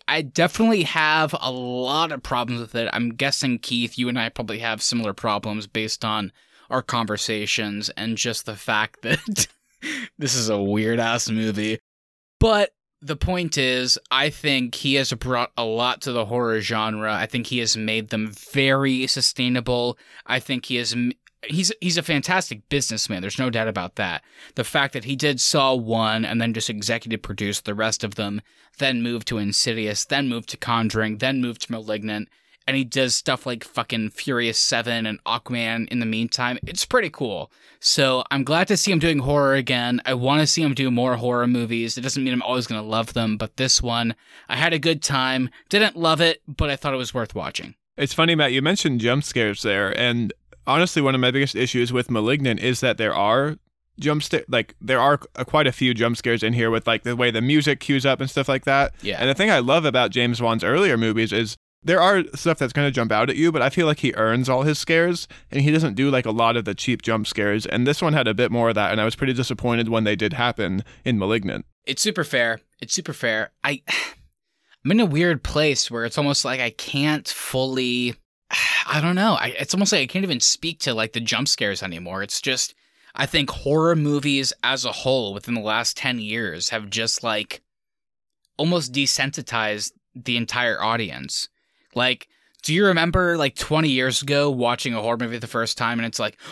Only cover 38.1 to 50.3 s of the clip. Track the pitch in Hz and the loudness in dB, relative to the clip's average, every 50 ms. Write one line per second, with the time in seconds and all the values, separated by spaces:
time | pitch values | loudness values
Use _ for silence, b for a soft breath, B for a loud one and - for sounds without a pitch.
38.1 | 131 127 - - - 139 135 127 151 165 180 180 208 - - 202 190 165 143 165 | 2 2 0 0 -2 -2 0 2 2 2 2 2 2 2 2 2 2 4 4 2
39.1 | 160 143 123 127 147 147 143 135 135 135 127 120 131 123 120 120 123 120 - 127 | 2 2 2 2 2 4 4 4 4 2 2 0 0 0 0 0 0 0 0 0
40.1 | 131 123 120 131 139 151 156 147 - 165 160 147 135 117 135 131 123 120 123 127 | 0 0 2 4 4 4 4 4 2 2 2 2 2 2 0 2 2 2 2 2
41.1 | 123 113 120 123 123 120 120 123 123 123 117 110 117 117 113 117 - 123 120 135 | 0 0 0 0 0 2 2 2 2 2 0 0 -2 -2 -2 -2 -4 -4 -4 -4
42.1 | - 143 131 131 127 123 - 110 127 127 120 - 113 107 107 110 110 113 113 - | -2 -2 0 0 0 -2 0 0 0 -2 -2 -2 -4 -6 -4 -2 -2 -2 -2 -2
43.1 | - 123 117 110 107 107 113 110 _ - 131 131 - - - 120 117 117 120 113 | -2 -2 -2 0 -2 -2 -4 -6 _ -2 0 2 2 2 0 0 -2 0 -2 -2
44.1 | 113 B B B B B B B - 123 156 170 165 156 139 165 165 147 - - | -4 B B B B B B B -2 0 2 2 2 2 2 2 0 0 0 0
45.1 | 143 135 131 131 131 127 127 123 B B B B - 202 220 202 - 165 165 165 | 0 2 2 2 0 0 -2 -2 B B B B 2 4 4 2 2 2 2 2
46.1 | 160 151 170 165 160 - _ - 143 - 156 147 139 135 - 147 135 131 123 113 | 4 4 4 2 2 0 _ -8 -4 -2 -2 -2 -2 -2 -2 -2 -2 -2 -4 -4
47.1 | - 127 113 - - 110 80 69 - - - - - _ _ _ _ - 143 135 | -4 -4 -4 -4 -4 -6 -6 -6 -6 -8 -10 -12 -16 _ _ _ _ -4 -4 0
48.1 | - - 160 165 170 156 147 135 123 135 135 156 190 202 - 160 131 120 110 120 | 2 2 4 4 4 4 4 4 2 2 2 2 2 2 2 0 0 2 2 2
49.1 | 123 143 147 - - 131 117 107 101 - - 110 98 98 101 95 - - 120 123 | 2 2 0 -2 0 0 0 0 0 -2 -2 0 0 2 0 0 0 0 0 0
50.1 | 120 120 117 104 | 0 0 0 -2